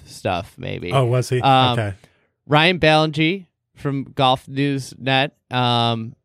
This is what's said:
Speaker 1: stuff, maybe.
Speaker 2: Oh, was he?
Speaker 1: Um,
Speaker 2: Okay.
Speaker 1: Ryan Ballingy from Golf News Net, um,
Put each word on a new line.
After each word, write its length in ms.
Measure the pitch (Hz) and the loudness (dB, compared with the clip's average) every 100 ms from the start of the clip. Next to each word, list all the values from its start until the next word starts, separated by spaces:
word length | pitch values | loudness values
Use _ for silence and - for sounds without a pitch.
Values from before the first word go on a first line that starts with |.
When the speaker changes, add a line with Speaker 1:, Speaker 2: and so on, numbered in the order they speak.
| - | -20
Speaker 1:
stuff, 480 | - 107 87 - - | -8 -4 -4 -6 -12
maybe. 360 | 90 95 85 | -12 -10 -2
Speaker 2:
Oh, 140 | 135 123 | 0 2
was 220 | 127 120 | 0 -2
he? 120 | 127 | 0
Speaker 1:
Um, 320 | 131 131 127 120 | 2 4 4 0
Speaker 2:
Okay. 160 | 104 95 _ _ _ _ - | -4 -8 _ _ _ _ -2
Speaker 1:
Ryan 320 | 147 165 180 | 2 2 2
Ballingy 680 | 156 156 156 151 160 196 175 _ _ | 4 4 2 0 0 -2 -8 _ _
from 300 | - 143 139 | -10 -6 -6
Golf 420 | 127 - 131 131 - | -6 0 2 2 -2
News 460 | 135 143 139 127 - | -4 -2 -2 -6 -8
Net, 360 | 127 135 147 - - | -2 0 0 -6 -8
um, 640 | 123 123 120 117 117 113 - | -2 0 2 0 -2 -8 -16